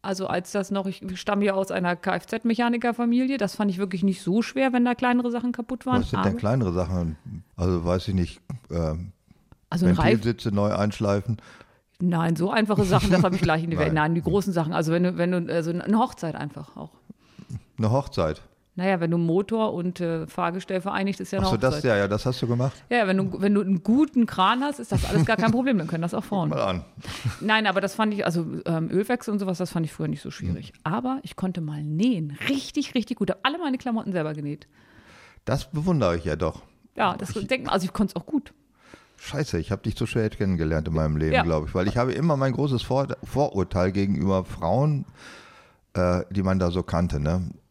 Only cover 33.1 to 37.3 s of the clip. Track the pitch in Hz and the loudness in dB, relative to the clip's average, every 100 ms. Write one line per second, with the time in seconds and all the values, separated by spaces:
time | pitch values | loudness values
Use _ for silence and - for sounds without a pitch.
33.1 | 240 190 - 262 320 330 254 254 226 - | -4 -2 -2 -2 -2 -4 -4 -2 -4 -2
34.1 | 180 156 151 143 147 - _ _ - - | -4 -4 -4 -8 -10 -14 _ _ -20 -20
35.1 | - - - - 135 - 151 170 165 98 | -20 -20 -14 -4 -4 -2 -4 0 4 4
36.1 | 85 80 76 85 - - _ _ - 202 | 2 0 0 -2 -4 -16 _ _ -2 -2
37.1 | - 196 | 0 -6